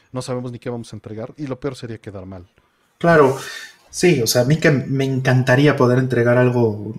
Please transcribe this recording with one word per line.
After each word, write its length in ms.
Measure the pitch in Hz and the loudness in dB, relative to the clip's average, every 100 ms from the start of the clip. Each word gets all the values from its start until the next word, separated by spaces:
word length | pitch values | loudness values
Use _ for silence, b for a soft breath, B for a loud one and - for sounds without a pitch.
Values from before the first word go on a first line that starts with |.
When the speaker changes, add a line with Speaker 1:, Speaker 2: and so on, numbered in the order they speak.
| b | b
Speaker 1:
No 100 | 127 | -12
sabemos 300 | 127 123 123 | -8 -8 -8
ni 60 | 120 | -10
qué 100 | 127 | -10
vamos 220 | 120 113 | -10 -10
a 40 | 107 | -16
entregar 380 | 110 107 120 - | -14 -14 -14 -12
y 80 | 143 | -10
lo 120 | 123 | -8
peor 160 | 143 127 | -10 -10
sería 220 | 117 110 | -12 -14
quedar 260 | - 98 92 | -14 -14 -14
mal. 220 | 92 90 _ _ _ _ _ | -16 -20 _ _ _ _ _
Speaker 2:
Claro, 380 | 170 165 135 - B B B B B | 4 6 4 2 B B B B B
sí, 300 | - 180 139 | 0 2 2
o 40 | 113 | 2
sea, 160 | 123 | 0
a 20 | |
mí 140 | 123 156 | 2 2
que 120 | 165 | 2
me 340 | 131 131 135 | 2 0 -2
encantaría 720 | 135 131 131 127 127 127 147 143 | -2 -2 2 2 4 4 4 4
poder 220 | 123 123 | 2 2
entregar 400 | 127 120 120 123 | 0 0 2 4
algo 560 | 123 123 113 104 104 | 2 2 0 -2 -10